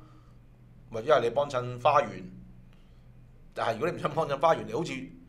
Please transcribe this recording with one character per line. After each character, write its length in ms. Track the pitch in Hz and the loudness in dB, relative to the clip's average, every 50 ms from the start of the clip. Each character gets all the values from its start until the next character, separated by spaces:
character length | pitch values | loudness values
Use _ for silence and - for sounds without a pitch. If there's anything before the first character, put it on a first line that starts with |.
| - - - - - - - - - - - - - - - - - - | -18 -20 -20 -20 -20 -20 -20 -20 -20 -20 -20 -20 -20 -20 -20 -20 -16 -10
咪 100 | 110 110 | -10 -4
一 60 | 113 143 | 2 4
係 120 | 147 131 | 4 6
你 100 | 117 117 | 6 2
幫 180 | 120 139 143 139 | 2 0 0 0
襯 320 | 131 123 123 123 123 120 | -2 -4 -4 -4 -6 0
花 220 | 123 151 147 147 | 2 4 6 6
園， 220 | 131 107 98 92 90 - - - - - - - - - - - - - - - - - - - - - - - - - - | 4 2 -4 -12 -14 -14 -16 -18 -18 -20 -20 -20 -20 -20 -20 -20 -20 -20 -20 -20 -20 -20 -20 -20 -20 -20 -20 -20 -20 -14 -8
但 120 | - 113 113 | -2 -2 -2
係 40 | 113 | 0
如 40 | 107 | 0
果 100 | 139 175 | -2 -4
你 60 | 165 | -2
唔 20 | 160 | -4
想 100 | 170 156 | -6 -4
幫 160 | 143 156 160 143 | -2 -2 -2 -2
襯 80 | 139 135 | 0 2
花 140 | 156 165 160 | 4 4 4
園， 100 | 117 107 | 2 0
你 60 | 107 | -4
好 100 | 107 139 165 | -6 -6 -4
似 80 | 135 135 127 - - - - - | -6 -6 -8 -10 -12 -16 -20 -20